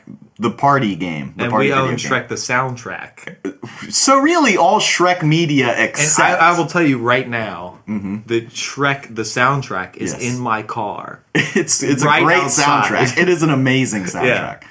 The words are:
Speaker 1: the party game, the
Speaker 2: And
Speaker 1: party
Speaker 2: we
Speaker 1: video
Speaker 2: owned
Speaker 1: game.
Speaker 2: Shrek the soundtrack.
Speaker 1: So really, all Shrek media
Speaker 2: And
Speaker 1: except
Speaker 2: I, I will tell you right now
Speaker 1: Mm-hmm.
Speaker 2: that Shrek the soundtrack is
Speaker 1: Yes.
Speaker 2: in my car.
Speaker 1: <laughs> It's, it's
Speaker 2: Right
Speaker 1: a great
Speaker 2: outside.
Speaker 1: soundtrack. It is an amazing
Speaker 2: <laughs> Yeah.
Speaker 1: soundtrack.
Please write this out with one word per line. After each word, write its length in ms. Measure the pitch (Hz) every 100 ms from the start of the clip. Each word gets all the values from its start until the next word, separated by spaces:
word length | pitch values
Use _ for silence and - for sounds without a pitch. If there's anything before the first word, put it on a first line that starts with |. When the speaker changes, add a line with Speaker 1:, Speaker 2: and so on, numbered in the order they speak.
| - - - -
Speaker 1:
the 140 | 113
party 440 | - 139 139 107 85
game, 380 | 87 78 67 -
the 100 | 120
Speaker 2:
And 60 |
Speaker 1:
party 140 | 120 139
Speaker 2:
we 60 |
Speaker 1:
video 160 | 135 131
Speaker 2:
owned 80 | 120
Speaker 1:
game. 140 | -
Speaker 2:
Shrek 160 | 127 -
the 60 | 107
soundtrack. 1600 | - 127 131 120 101 85 - - - - 101 - - - -
Speaker 1:
So 280 | - - 269
really, 360 | 285 349 262 180
all 240 | 170 202
Shrek 440 | - - 180 180
media 460 | 151 160 165 143 120
Speaker 2:
And 160 | - 110
Speaker 1:
except 520 | - 151 - 160 180
Speaker 2:
I, 100 | 165
I 40 | 170
will 100 | 151
tell 160 | 175
you 160 | 160 127
right 280 | 117 127 123
now 520 | 117 107 85 90 - -
Speaker 1:
Mm-hmm. 300 | 107 95 104 117
Speaker 2:
that 220 | 117 117
Shrek 640 | - - - 139 139 -
the 100 | 113
soundtrack 720 | 110 131 127 139 - 95 90 -
is 160 | 90
Speaker 1:
Yes. 80 | - 123 123
Speaker 2:
in 40 |
my 220 | 123 110
car. 600 | 110 120 101 85 - - _
Speaker 1:
<laughs> 60 | 151
It's, 480 | 151 190 156 -
it's 220 | 135 135 147
Speaker 2:
Right 160 | 156
Speaker 1:
a 40 | 165
great 180 | 180
Speaker 2:
outside. 480 | - - 143 120 101
Speaker 1:
soundtrack. 260 | 98 127 156
It 100 | 180
is 160 | 170
an 60 | 160
amazing 520 | 135 131 131 123 107
Speaker 2:
<laughs> 120 | 90
Yeah. 460 | 90 127 104 85 -
Speaker 1:
soundtrack. 20 | -